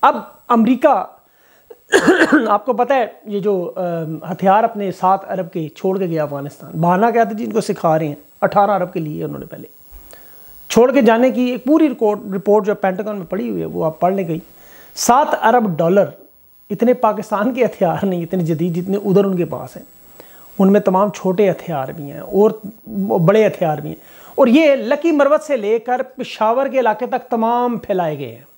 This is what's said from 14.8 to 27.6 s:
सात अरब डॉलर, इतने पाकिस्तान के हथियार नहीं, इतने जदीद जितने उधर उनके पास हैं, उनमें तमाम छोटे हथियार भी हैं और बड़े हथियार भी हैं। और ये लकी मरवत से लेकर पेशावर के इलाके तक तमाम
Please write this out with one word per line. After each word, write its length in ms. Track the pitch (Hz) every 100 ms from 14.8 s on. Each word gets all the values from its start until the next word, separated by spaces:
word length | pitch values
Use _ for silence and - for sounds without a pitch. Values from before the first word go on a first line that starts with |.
| - -
सात 380 | - 247 311
अरब 420 | - - 247 220 156
डॉलर, 380 | 165 196 160 - - _ _ _ _
इतने 220 | 202 233
पाकिस्तान 600 | 247 226 202 208 196 214
के 120 | 254 233
हथियार 380 | - 180 160
नहीं, 200 | 196 180
इतने 200 | 165 185
जदीद 300 | 160 160 175
जितने 240 | 170 180 196
उधर 280 | 208 190 202
उनके 200 | 185 165
पास 280 | - - -
हैं, 120 | - _ _ _ - _ - -
उनमें 220 | 190 202
तमाम 280 | 202 185 208
छोटे 400 | - 190 185 208
हथियार 440 | 165 - 156 131
भी 100 | 151
हैं 180 | 143 143
और 400 | - 190 214 214 196 - - 214 196 214
बड़े 260 | 160 208 214
हथियार 360 | - 170 151
भी 80 | 151
हैं। 80 | 160 - - - -
और 100 | 269
ये 260 | 247 320 269
लकी 360 | 214 285 311
मरवत 300 | 302 277 294
से 160 | 294 269
लेकर 440 | 202 226 226 247
पेशावर 680 | 262 - 254 - 214 240 269
के 80 | 254
इलाके 300 | 233 214 247
तक 140 | 247 -
तमाम 460 | 233 226 240